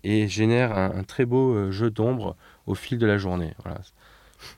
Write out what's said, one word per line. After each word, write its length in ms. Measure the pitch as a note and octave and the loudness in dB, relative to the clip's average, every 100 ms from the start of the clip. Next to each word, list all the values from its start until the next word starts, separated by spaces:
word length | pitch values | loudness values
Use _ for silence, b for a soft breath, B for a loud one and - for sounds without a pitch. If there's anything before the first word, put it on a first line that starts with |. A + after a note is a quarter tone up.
et 240 | G2 G#2+ G#2 | 0 0 2
génère 500 | F#2+ A2 A#2+ B2 G2+ | 2 2 4 2 2
un, 140 | F#2+ F#2+ | 0 -2
un 80 | |
très 220 | G2 - A#2+ | -4 -2 2
beau, 300 | B2+ C3 G#2+ | 2 2 2
euh, 160 | G2 | 0
jeu 180 | F#2+ A#2 | 0 0
d'ombre 460 | G#2+ A2+ B2+ F#2+ - b b - | 2 0 0 -6 -10 b b -6
au 80 | F#2+ | -6
fil 220 | - A#2+ | -4 2
de 80 | A2 | 4
la 120 | G2+ | 4
journée. 360 | F#2+ F2+ D#2+ - | 0 -2 -4 -8
Voilà. 160 | - - - B B B B B B | -10 -10 -14 B B B B B B